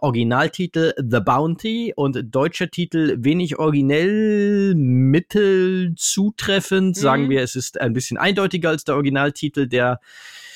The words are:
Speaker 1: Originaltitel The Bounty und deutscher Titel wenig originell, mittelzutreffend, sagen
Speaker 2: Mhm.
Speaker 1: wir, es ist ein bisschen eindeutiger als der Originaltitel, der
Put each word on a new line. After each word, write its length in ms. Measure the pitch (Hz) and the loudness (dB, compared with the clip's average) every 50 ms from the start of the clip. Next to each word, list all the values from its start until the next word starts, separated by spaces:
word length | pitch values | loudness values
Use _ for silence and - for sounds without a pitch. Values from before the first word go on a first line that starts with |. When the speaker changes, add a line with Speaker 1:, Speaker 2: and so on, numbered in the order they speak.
Speaker 1:
Originaltitel 880 | 151 143 120 117 117 117 123 135 156 156 - - 180 170 - 165 160 160 - | -2 -2 0 0 0 0 0 0 0 -2 -2 -6 -6 -4 -2 0 0 0 0
The 240 | 151 135 113 120 117 | -2 -2 0 0 0
Bounty 720 | 92 135 123 135 156 165 165 - - 226 226 233 233 214 - | 2 2 2 2 0 -2 -2 -4 -4 -4 -4 -4 -4 -4 -4
und 240 | - 139 139 131 120 113 110 - | -2 -2 -2 -2 -4 -4 -2 -2
deutscher 340 | 131 147 170 - - 180 170 | 0 0 0 -2 -4 -6 -6
Titel 460 | - 175 175 - - 165 156 147 - 123 | -4 -4 -4 -2 0 0 0 0 0 0
wenig 400 | 117 143 160 180 180 147 143 - | 0 0 0 0 0 -2 -2 -2
originell, 1160 | 156 156 147 143 135 135 143 156 175 196 214 214 220 214 208 208 202 202 208 202 196 196 180 | 0 2 2 2 2 2 2 2 2 2 2 2 2 2 2 2 2 2 2 2 2 2 2
mittelzutreffend, 2250 | 156 135 127 127 127 131 135 143 170 - - - 208 202 196 190 185 185 185 185 185 185 175 165 - - - - 196 202 208 - - - 202 196 190 - - 190 190 190 190 175 | 2 2 4 4 4 4 4 4 2 2 0 0 2 4 4 4 2 2 2 0 0 -2 -4 -4 -4 -4 -4 -2 0 -2 -2 -2 -4 -2 -2 0 0 0 0 0 2 2 0 0
sagen 280 | 165 143 135 135 139 143 | 0 2 2 2 2 2
Speaker 2:
Mhm. 40 | 131 | 2
Speaker 1:
wir, 120 | 135 135 123 | 0 0 0
es 120 | 120 - | -2 -4
ist 240 | 131 - - - - | -8 -8 -8 -6 -4
ein 140 | 135 117 113 | -2 -2 -2
bisschen 240 | 127 - - 120 | -2 -4 -4 -4
eindeutiger 520 | - 151 196 202 202 190 185 - 175 165 160 | -2 -2 0 0 0 0 0 -2 -2 0 0
als 140 | 156 147 - | -2 -2 -2
der 120 | - 135 | -2 -2
Originaltitel, 720 | 143 143 139 135 139 143 147 - - 151 147 - 147 135 | 0 0 0 0 0 0 -2 -2 -4 -6 -4 -2 -2 -2
der 320 | 123 127 123 123 123 123 - _ - - - - - - - - - - | 0 0 0 2 0 0 -4 _ -16 -20 -20 -20 -20 -20 -20 -20 -20 -20